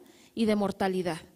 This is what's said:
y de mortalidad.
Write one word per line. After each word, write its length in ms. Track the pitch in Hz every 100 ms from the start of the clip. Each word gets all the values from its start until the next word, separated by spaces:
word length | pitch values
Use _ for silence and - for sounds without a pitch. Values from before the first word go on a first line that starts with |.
| - - - -
y 80 |
de 140 | 220 208
mortalidad. 640 | 196 - 190 185 175 - -